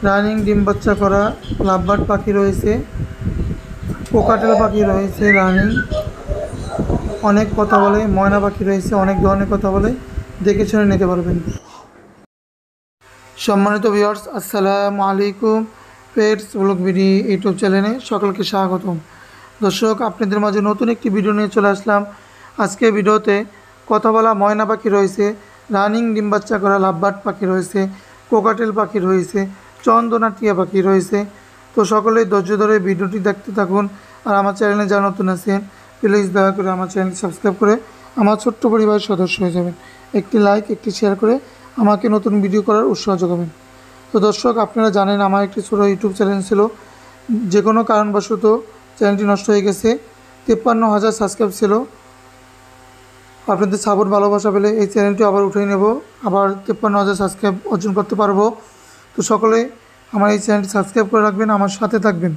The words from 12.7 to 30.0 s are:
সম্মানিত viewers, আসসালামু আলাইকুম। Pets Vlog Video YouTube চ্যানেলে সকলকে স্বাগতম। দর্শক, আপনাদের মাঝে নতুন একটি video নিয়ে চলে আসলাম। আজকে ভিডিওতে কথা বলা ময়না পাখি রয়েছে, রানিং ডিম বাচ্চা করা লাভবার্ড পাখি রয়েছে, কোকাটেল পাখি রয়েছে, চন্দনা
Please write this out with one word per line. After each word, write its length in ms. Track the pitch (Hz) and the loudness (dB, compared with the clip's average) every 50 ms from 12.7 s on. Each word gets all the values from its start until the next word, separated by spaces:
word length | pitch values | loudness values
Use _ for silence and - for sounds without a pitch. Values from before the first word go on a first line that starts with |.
| _ _ _ _ _ _ _ - - - - - - - | _ _ _ _ _ _ _ -20 -20 -20 -20 -20 -18 -8
সম্মানিত 480 | - - 208 196 196 208 208 208 196 226 202 | -2 0 2 2 4 2 0 0 0 0 2
viewers, 300 | 208 208 208 214 208 - - 311 220 | 2 2 0 0 -4 -8 -10 -10 -10
আসসালামু 640 | 180 - - 208 190 196 196 202 202 202 202 202 196 196 | -10 -6 -4 -2 0 2 2 2 0 -2 -2 -2 -2 0
আলাইকুম। 500 | 196 196 202 202 190 196 - 220 220 220 220 220 - - - - - - - - - | 0 0 -2 -2 -2 -2 0 0 0 0 -2 -4 -10 -20 -20 -20 -20 -20 -20 -8 -2
Pets 340 | - 214 214 214 208 208 - - 214 | 0 2 2 2 0 -4 -10 -4 -2
Vlog 180 | 196 196 196 180 180 | 0 0 0 0 0
Video 240 | 190 190 185 190 190 190 190 - 240 | -2 0 2 2 4 2 2 2 0
YouTube 280 | 202 185 196 202 185 190 | -2 0 0 -2 -2 0
চ্যানেলে 300 | - 202 190 196 196 208 226 269 - - | 0 0 2 2 0 0 -2 -6 -6 -6
সকলকে 340 | 233 202 202 202 190 202 202 - | -4 -2 -2 -2 -2 -2 -6 -4
স্বাগতম। 460 | - 196 190 185 185 185 185 202 175 160 156 - - - - - - - - - - - 220 | -2 -2 0 0 -2 -4 -4 -4 -6 -6 -8 -14 -20 -20 -20 -20 -20 -20 -20 -20 -10 -2 -2
দর্শক, 300 | 196 190 190 226 220 214 202 254 220 | -2 0 0 0 0 0 0 -2 -6
আপনাদের 300 | 180 - 233 196 196 208 208 | -4 -2 -4 -2 0 0 0
মাঝে 140 | 208 196 214 202 208 | 0 0 0 0 0
নতুন 180 | 208 202 - 226 233 | 0 0 0 -2 -2
একটি 120 | 220 - 269 190 | -2 -2 -2 -2
video 180 | 214 190 208 214 208 | 0 0 0 0 0
নিয়ে 120 | 214 202 - | -2 0 0
চলে 140 | 233 202 202 196 | 2 2 2 2
আসলাম। 260 | 190 196 226 208 202 202 202 202 - - - - - - - - - 226 | 0 0 0 0 0 0 -2 -12 -20 -20 -20 -20 -20 -20 -20 -6 -4 -2
আজকে 220 | 190 190 - 247 226 208 208 | -2 -2 2 2 2 2 2
ভিডিওতে 380 | 196 196 214 214 208 220 202 202 220 202 - - - - - - - - | 2 2 2 2 2 2 0 0 0 -6 -12 -20 -20 -20 -20 -20 -6 -2
কথা 180 | - 214 214 226 220 | -2 2 2 2 2
বলা 160 | 226 220 226 220 202 | 4 4 2 2 2
ময়না 240 | 202 202 214 214 214 196 | 2 0 2 0 0 -2
পাখি 200 | 220 208 - 220 | -2 -2 -2 0
রয়েছে, 360 | 196 202 196 190 196 214 208 208 220 208 - - - - - - 226 | 2 2 2 0 0 0 -2 -2 -2 -6 -14 -20 -20 -20 -12 -4 -2
রানিং 280 | 196 196 208 208 226 233 226 220 | 0 0 0 0 0 0 0 -2
ডিম 120 | 214 208 208 202 | -2 0 0 0
বাচ্চা 240 | 208 202 - 226 202 185 | -2 -2 -2 -4 0 2
করা 140 | 202 196 196 190 | 2 2 2 2
লাভবার্ড 320 | 190 185 165 180 202 196 196 - | 0 0 0 0 -2 -2 -2 -6
পাখি 200 | 220 185 190 202 185 | -8 -6 -4 -2 -2
রয়েছে, 280 | 185 185 180 180 - 202 190 190 190 - - - - - - - | 0 -2 -2 -2 -2 -2 -2 -2 -6 -12 -20 -20 -20 -20 -8 0
কোকাটেল 420 | - 220 190 220 226 196 233 220 208 214 | 0 2 2 2 0 0 -2 -2 0 -2
পাখি 200 | 214 190 - 214 180 185 | -2 -2 -2 -2 0 2
রয়েছে, 320 | 190 185 175 180 - 202 196 190 196 - - - - - - | 2 0 0 -2 -2 -4 -4 -4 -8 -16 -20 -20 -20 -6 0
চন্দনা 440 | 254 220 233 | 2 2 2